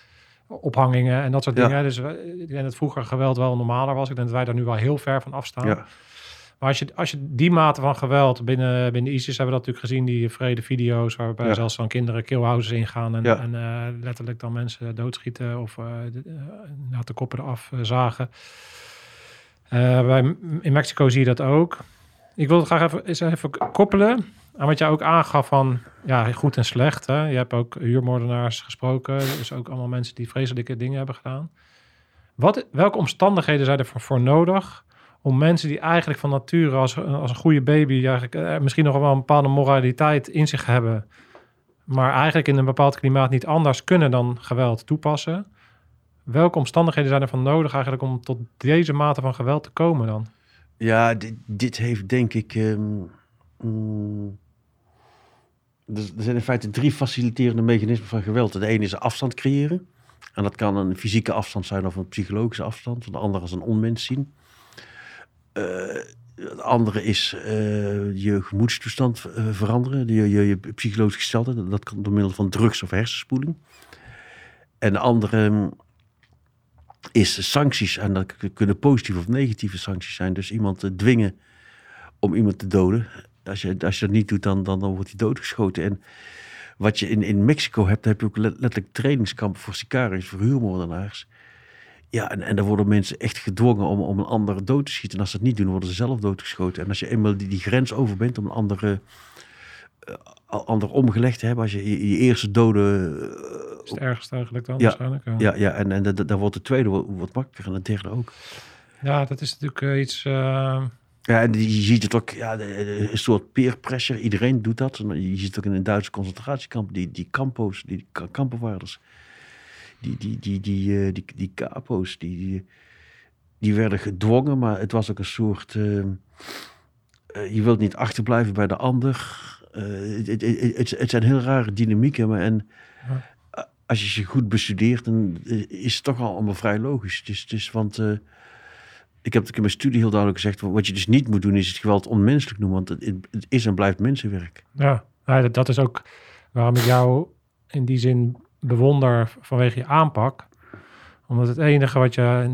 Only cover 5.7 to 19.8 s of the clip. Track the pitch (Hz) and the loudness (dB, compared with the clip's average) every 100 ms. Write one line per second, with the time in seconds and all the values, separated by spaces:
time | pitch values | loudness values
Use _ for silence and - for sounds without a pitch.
5.7 | 107 - - _ - - - - _ 135 | -2 -4 -20 _ -20 -20 -20 -20 _ -2
6.7 | 139 139 - 170 147 139 127 165 170 156 | -2 -4 -6 -6 -6 -8 2 4 6 4
7.7 | 147 135 131 131 139 135 123 117 131 127 | 2 0 0 0 4 4 2 -2 0 2
8.7 | 123 123 120 127 139 123 123 131 127 120 | 2 0 0 -2 -2 -4 -4 -2 -2 -4
9.7 | 120 113 131 127 120 117 - 127 117 110 | -8 -4 -2 0 0 -2 -2 -2 -2 -2
10.7 | 127 120 117 117 - 113 113 117 107 113 | -2 0 0 0 -4 -6 -4 -2 0 -2
11.7 | - 113 123 120 113 113 131 117 120 107 | -4 -4 -2 -2 -4 -2 0 0 0 -2
12.7 | 117 113 120 113 113 117 110 117 117 117 | -4 -4 -4 -4 -2 2 2 0 -6 -6
13.7 | 117 117 120 123 120 117 117 117 120 120 | -6 -8 -8 -10 -10 -10 -10 -8 -6 -6
14.7 | - 117 113 120 - - 117 120 120 113 | -8 -10 -6 -8 -8 -12 -8 -8 -6 -10
15.7 | - 113 117 120 117 135 160 139 208 196 | -12 -12 -10 -10 -12 -14 -14 -14 -16 -18
16.7 | 143 131 123 117 120 127 123 135 120 - | -14 -8 -8 -8 -8 -6 -6 -8 -10 -8
17.7 | 127 113 127 123 - 127 - - - - | -6 0 2 2 0 -8 -10 -20 -20 -20
18.7 | - - - - - - - _ _ _ | -20 -20 -20 -20 -20 -20 -20 _ _ _
19.7 | 120 | 2